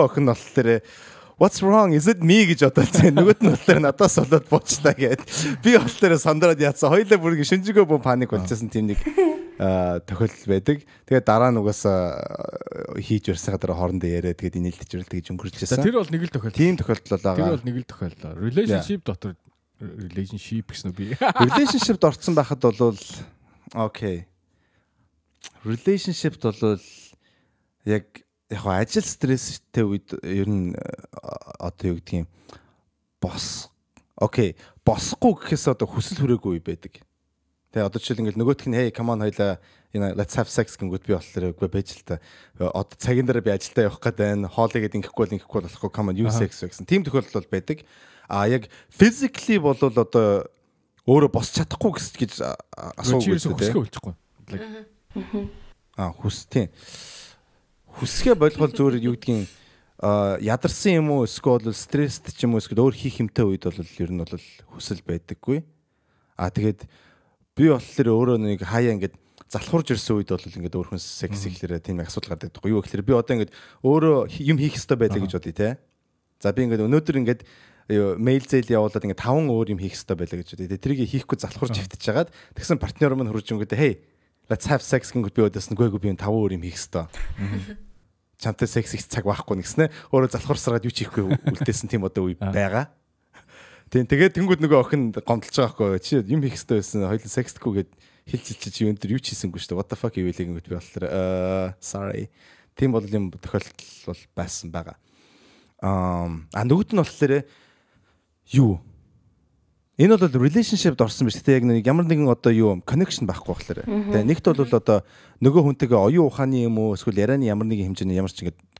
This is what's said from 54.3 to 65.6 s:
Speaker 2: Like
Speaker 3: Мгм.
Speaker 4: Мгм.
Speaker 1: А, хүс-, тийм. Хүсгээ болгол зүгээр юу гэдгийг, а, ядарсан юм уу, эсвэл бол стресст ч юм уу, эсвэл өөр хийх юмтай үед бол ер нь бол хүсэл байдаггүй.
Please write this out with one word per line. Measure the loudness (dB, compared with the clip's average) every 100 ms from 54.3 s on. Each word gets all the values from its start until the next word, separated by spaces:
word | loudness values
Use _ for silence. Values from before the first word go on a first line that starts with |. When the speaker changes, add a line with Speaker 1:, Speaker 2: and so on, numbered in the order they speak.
| _ -14
Speaker 2:
Like | -12
Speaker 3:
Мгм. | -12 -18 -20 _ _
Speaker 4:
Мгм. | -12 -8 -8 -8 -12 -20 -20 _ -10
Speaker 1:
А, | -8
хүс-, | -6 -6 -6 -4
тийм. | -2 -2 _ -20 -20 -20 -20 -20 _ _ _ _ _ _ -10
Хүсгээ | -6 0 2 6
болгол | 4 4 -2
зүгээр | 2 2 2
юу | -2 -2
гэдгийг, | -2 -2 -4 -12 _ _ _ -4
а, | 0 2 2 0
ядарсан | -2 0 -2 0 2 2
юм | 2
уу, | 0 0
эсвэл | -2 2 2
бол | 0
стресст | -8 -4 -2 -2 -4 -12
ч | -4 0
юм |
уу, | 0
эсвэл | -2 2
өөр | 2 2
хийх | -6 -4
юмтай | -4 0 0
үед | 0 -4
бол | -8
ер | -10 -8 -6
нь | -6
бол | -8 -12 -16 -20 -20
хүсэл | -14 -10 -10 -8
байдаггүй. | -8 -8 -12 -4 -4